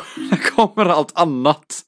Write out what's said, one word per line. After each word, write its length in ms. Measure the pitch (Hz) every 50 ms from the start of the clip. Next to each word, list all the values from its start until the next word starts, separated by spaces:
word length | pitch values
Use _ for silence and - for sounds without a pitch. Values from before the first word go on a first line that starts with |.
| - -
<laughs> 100 | - -
när 380 | - - 214 - - - -
kommer 300 | - 226 - - 214 208
allt 260 | 175 170 156 147 - -
annat? 720 | 170 175 160 139 127 127 147 151 - _ _ - - -